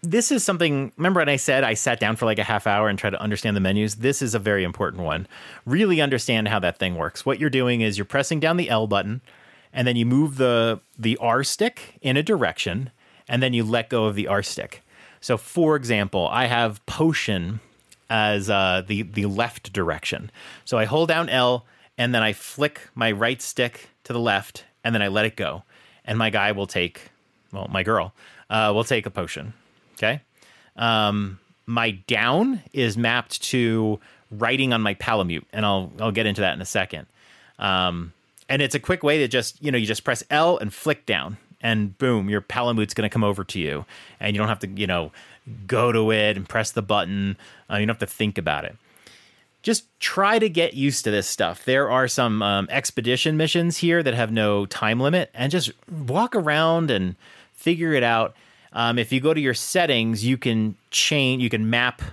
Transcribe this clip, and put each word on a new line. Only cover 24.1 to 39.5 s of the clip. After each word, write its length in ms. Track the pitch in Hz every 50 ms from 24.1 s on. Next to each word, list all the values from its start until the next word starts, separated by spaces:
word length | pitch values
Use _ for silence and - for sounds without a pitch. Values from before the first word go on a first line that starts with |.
| 123
the 80 | 120
left, 440 | 117 117 101 98 101 - - - - _ _ _ _
and 120 | 117 117
then 60 | 110
I 80 | 104 101
let 160 | 95 107 107
it 120 | 110 -
go. 260 | - 101 76 69 90 - _ _ - - - _ _ _
And 140 | - 110 113
my 100 | 113 110
guy 240 | 101 110 98 104 107
will 140 | 98 101
take, 420 | 95 - 95 87 85 - - - - _ _ _ _ _ _ _ _
well, 180 | - 98 95 -
my 120 | - 95 92
girl, 300 | 98 113 104 85 98 - _ - - - - - _
uh, 200 | - 110 110 107 104
will 100 | 107 113
take 220 | - 135 113 101
a 40 | 107
potion, 440 | 95 - 90 80 - - 71 101 110 _ _ _ _ _ _ _ _
okay? 260 | - - 107 123 147 _ _ _ _ _ - - - _ _ _
Um, 640 | - 117 117 113 110 107 104 104 104 104 98 95 95 _ _ _ _ _
my 280 | - 117 120 117 117 104
down 680 | 92 95 - 120 107 110 120 131 165 220 269 262 202 - - _
is 240 | 143 131 117 101 113
mapped 420 | 117 113 117 123 117 - - - -
to 540 | - - 131 120 117 113 113 110 107 104 101 - - - _ _ _
writing 440 | 110 101 117 117 127 131 135 131 120
on 80 | 113 110
my 100 | 107 101
Palamute, 520 | - - - 117 107 95 87 85 78 - _ -
and 100 | 110 107
I'll, 260 | 104 98 95 92 87 - -
I'll 140 | 107 113 104
get 140 | 113 113
into 160 | 107 98 101 101
that 100 | 92 71
in 80 | -
a 60 | 90
second. 400 | - - 107 92 - - 80 69 _ _ _ _ - - - - - _ -
Um, 540 | - 101 95 92 92 90 87 87 85 87 - _ _ _ _ - - _
and 100 | 135 139
it's 140 | 143 135 -
a 60 | 143
quick 220 | - - 180 180 -
way 160 | 147 147 156
to 80 | 143 120
just, 340 | 113 127 113 -